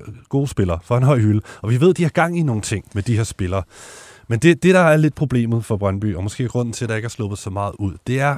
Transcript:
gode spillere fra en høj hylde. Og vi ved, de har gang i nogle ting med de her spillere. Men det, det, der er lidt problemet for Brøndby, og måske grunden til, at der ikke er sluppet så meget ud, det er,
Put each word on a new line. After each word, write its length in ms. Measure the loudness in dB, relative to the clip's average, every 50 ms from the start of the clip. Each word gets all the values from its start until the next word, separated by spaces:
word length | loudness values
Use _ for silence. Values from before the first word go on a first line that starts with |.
| -2 -8 -16 -20 -10 _
gode 180 | -2 -2 -2 -2
spillere 320 | -2 0 0 0 0 -2 -2
fra 140 | 0 0 2
en 60 | 4
høj 160 | 4 4 4
hylde. 220 | 4 2 2 0 -2 -4 -12 -8
Og 80 | -4 -2
vi 120 | 0 4
ved, 120 | 4 4 4
de 100 | 4 0
har 60 | 0
gang 300 | 0 0 0 0 0 0
i 40 | 0
nogle 180 | 0 0 -2
ting 240 | -2 -4 -4 -6 -6 -6 -6
med 100 | -4 -2
de 120 | 0 0 0
her 60 | 0
spillere. 400 | -2 -4 -6 -4 -4 -2 -4 -6 -6 -12 -20 -20 -20 -20 -20 -20 -20 -20 -20 -6 -4
Men 80 | -2 2
det, 240 | 4 4 4 4 4
det, 100 | 4 4
der 40 | 6
er 160 | 6 4 4 4
lidt 180 | 4 2 0
problemet 500 | -2 -2 0 0 0 0 0 0 -2 0
for 120 | -2 -2 -2
Brøndby, 380 | 0 0 0 0 -2 -2 -2
og 80 | -2 -4
måske 240 | -6 -4 -4 -6 -4
grunden 260 | -2 -2 -4 -4 -4
til, 120 | -6 -6
at 40 | -4
der 60 | -4
ikke 100 | -4 -6
er 40 | -8
sluppet 300 | -8 -6 -6 -6 -6 -8
så 100 | -8 -8
meget 240 | -6 -4 -4 -6 -4 -4
ud, 140 | -6 -6 -6 -6 -6 -4
det 120 | -2 0
er, 140 | 0 -2 -2